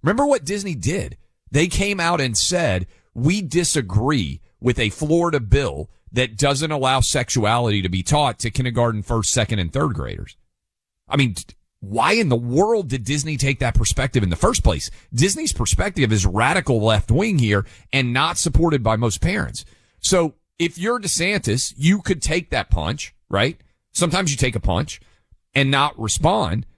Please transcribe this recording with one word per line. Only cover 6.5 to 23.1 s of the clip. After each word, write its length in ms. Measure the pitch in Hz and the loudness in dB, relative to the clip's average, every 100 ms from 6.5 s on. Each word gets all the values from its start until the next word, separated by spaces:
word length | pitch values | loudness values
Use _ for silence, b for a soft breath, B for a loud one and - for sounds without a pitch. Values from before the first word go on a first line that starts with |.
| 139 156 | 0 -2
allow 300 | 151 131 131 | -2 0 2
sexuality 800 | 123 143 120 127 104 120 120 104 | 0 0 -2 0 2 2 0 0
to 60 | 90 | -2
be 140 | 92 | -4
taught 360 | 87 147 143 110 | 0 2 2 -2
to 100 | 117 | -6
kindergarten, 520 | - 127 117 120 107 | -4 -2 0 0 0
first, 300 | 101 117 104 | -2 -2 0
second, 280 | - 107 107 | 0 0 0
and 120 | 85 | -2
third 220 | 135 151 | -2 -2
graders." 420 | 90 62 50 - - _ _ _ _ _ _ _ | -4 -6 -10 -12 -18 _ _ _ _ _ _ _
I 80 | 139 | 0
mean, 200 | 131 90 - - _ _ | 0 -2 -12 -20 _ _
why 320 | 98 110 139 | -6 0 2
in 160 | 220 190 | 2 2
the 80 | 120 | 0
world 520 | 120 131 208 226 160 | 2 2 4 2 0
did 160 | 131 | -6
Disney 320 | 104 147 147 143 | -2 -4 -2 -2
take 220 | 135 139 | 0 0
that 160 | 123 | 0
perspective 480 | - 113 - 131 127 | 0 0 0 0 0
in 80 | 98 | 0
the 60 | 82 | 2
first 280 | - - | 0 2
place? 260 | - 76 - b b | 2 0 -6 b b
Disney's 400 | 113 180 196 311 | 0 0 0 -4
perspective 600 | - - - 196 175 123 | -2 0 0 0 0 2
is 120 | 107 | 2
radical 560 | 92 95 123 180 - 117 | 2 2 2 2 0 2
left 300 | 107 107 - | 4 2 2
wing 280 | 143 220 180 | 2 2 2
here 280 | 113 101 98 B B | 4 2 0 B B
and 200 | 135 127 | -2 0
not 260 | 123 156 170 | 0 -2 -2
supported 440 | 175 147 165 147 | 2 4 4 2
by 140 | 110 110 | 0 0
most 240 | 117 - | 0 0
parents. 440 | 170 202 - - - b b b | -2 -2 -6 -8 -16 b b b
So 340 | - 185 165 - _ _ | 0 2 2 -4 _ _
if 200 | 170 170 | -4 -2
you're 220 | 196 240 | -2 -2
DeSantis, 720 | 202 - 175 208 - 113 - - | -2 -2 0 -2 -2 -2 -4 0
you 240 | 151 202 | 2 2
could 220 | - 170 | 0 -2
take 280 | - 160 160 | 0 -2 -2
that 200 | 131 - | -6 0
punch, 440 | - 78 147 - | 0 0 -6 -10